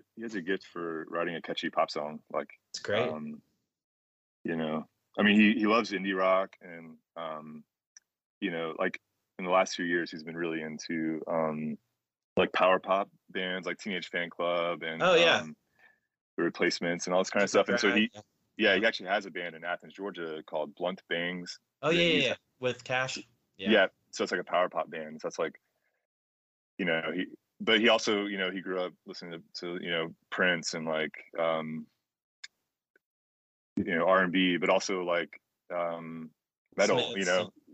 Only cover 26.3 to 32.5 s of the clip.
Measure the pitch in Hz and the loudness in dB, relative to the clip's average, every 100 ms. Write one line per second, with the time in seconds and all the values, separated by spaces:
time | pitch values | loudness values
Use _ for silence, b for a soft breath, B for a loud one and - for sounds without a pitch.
26.3 | _ _ _ _ - 92 82 78 87 - | _ _ _ _ -4 0 0 0 -4 -6
27.3 | - _ - 107 113 117 113 - 104 101 | -10 _ -8 2 4 6 4 4 0 0
28.3 | 98 92 95 90 92 90 85 - 90 87 | -2 -2 -4 -4 -2 -4 -6 -16 -14 -12
29.3 | 85 - - 87 87 87 82 85 - - | -12 -12 -10 -8 -6 -4 -2 -4 -8 -10
30.3 | - 92 87 - 85 80 78 78 - - | 0 2 2 -2 -6 -2 -2 -2 -6 -12
31.3 | 85 82 80 78 78 76 _ _ _ _ | -2 0 0 -2 -8 -12 _ _ _ _
32.3 | _ - | _ -20